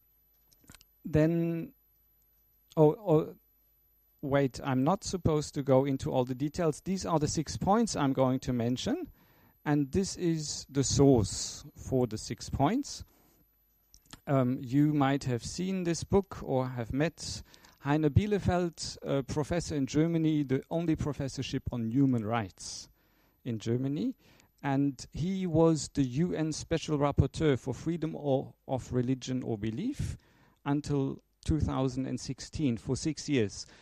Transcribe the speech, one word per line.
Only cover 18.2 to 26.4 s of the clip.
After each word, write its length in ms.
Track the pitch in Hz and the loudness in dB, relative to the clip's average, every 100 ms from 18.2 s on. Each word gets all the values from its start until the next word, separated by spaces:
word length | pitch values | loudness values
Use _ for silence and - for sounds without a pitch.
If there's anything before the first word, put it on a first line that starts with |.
| 208 202 - 180 175 - - - | 2 0 0 0 0 -4 -12 -10
a 200 | - 139 | -2 -2
professor 520 | 131 151 143 175 - | -2 -4 -2 -2 -2
in 120 | 151 135 | -2 0
Germany, 560 | 143 165 165 156 151 | 2 2 2 2 2
the 200 | 139 131 - | 0 -2 -2
only 260 | 165 170 156 | -4 0 0
professorship 640 | 151 139 139 - 127 135 - | -2 -4 -6 -6 -4 -6 -4
on 180 | 127 113 | -4 0
human 340 | 123 139 123 | 4 4 4
rights 640 | 104 117 98 - - - - _ _ _ _ _ | 0 -2 -2 -8 -14 -14 -14 _ _ _ _ _
in 140 | - 113 | -8 -6
Germany. 560 | 117 120 135 147 233 - _ _ _ _ | 0 0 0 -2 -4 -6 _ _ _ _
And 440 | 139 139 143 127 - | -2 2 2 -2 -8
he 340 | - 165 190 185 | -6 -4 -2 0
was 420 | 156 165 160 - | 4 4 4 0
the 80 | - | -2
U 320 | 131 123 175 | 0 2 0
N 180 | 170 | 0